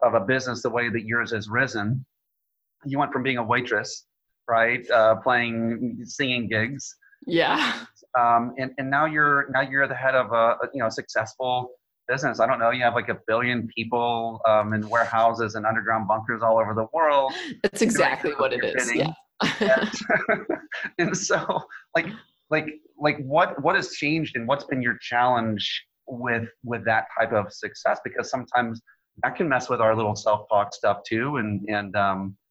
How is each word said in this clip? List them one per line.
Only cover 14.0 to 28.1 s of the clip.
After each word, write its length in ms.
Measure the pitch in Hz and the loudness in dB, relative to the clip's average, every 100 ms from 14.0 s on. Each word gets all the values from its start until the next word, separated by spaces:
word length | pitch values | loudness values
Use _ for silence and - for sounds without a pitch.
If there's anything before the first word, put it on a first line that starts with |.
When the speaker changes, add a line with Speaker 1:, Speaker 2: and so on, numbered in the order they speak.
| 120 117 113 110 110 | 0 -2 -4 0 4
Speaker 1:
um, 280 | 107 107 | 4 4
in 120 | 110 107 | 0 0
warehouses 640 | 117 113 113 117 117 110 | 0 2 4 2 2 -2
and 100 | 110 | -2
underground 420 | 107 113 104 113 104 | -2 -2 0 0 0
bunkers 360 | 110 110 113 | -2 -2 0
all 160 | 113 113 | 4 4
over 160 | 104 | 2
the 120 | 107 110 | 0 -2
world 400 | 160 156 143 135 370 339 - | 0 2 4 2 -2 -10 -4
Speaker 2:
That's 180 | 196 - | -2 2
exactly 520 | 233 220 151 135 170 | 2 4 2 0 -4
Speaker 1:
doing 80 | 143 | -2
Speaker 2:
what 120 | 131 | 0
it 100 | 123 | 0
Speaker 1:
your 140 | 113 127 | -2 -2
Speaker 2:
is. 100 | 120 | 0
Speaker 1:
bidding. 120 | 120 | 0
Speaker 2:
Yeah. 120 | 160 - | 0 -4
<laughs> 20 | _ - - - | _ -4 -2 0
Speaker 1:
And, 840 | 208 220 208 - - 233 - - - - - - - - | 2 2 2 -4 0 0 2 -2 -2 -6 -8 -10 -6 -2
<laughs> 0 | |
and 180 | 160 175 | 0 0
so, 440 | - 165 - - - - - | 0 0 0 -4 -6 -20 -4
like, 120 | 165 160 - - _ - | -2 -2 -8 -18 _ -4
like, 200 | 156 151 - _ - | -2 -2 -10 _ -2
like, 200 | 151 151 | -2 0
what, 440 | 131 151 196 165 | 0 2 2 2
what 140 | 147 185 | 0 0
has 140 | - | -2
changed 440 | - 147 160 151 | -4 0 0 -2
and 140 | 123 113 | -4 -2
what's 160 | 139 | -2
been 160 | - 131 | -2 -2
your 160 | 120 113 | -2 -4
challenge 840 | - 120 110 120 113 104 - - - _ - | -2 2 2 2 0 -2 -4 -6 -10 _ -14
with, 420 | 123 123 117 113 - | -8 -2 -2 -4 -10
with 200 | 120 117 104 | -8 -4 0
that 200 | 110 - - | 0 0 -2
type 140 | 110 | 0
of 200 | 110 95 | 0 -2
success? 480 | - 104 - - 123 | -6 -12 -4 -2 -2
Because 280 | 123 | -4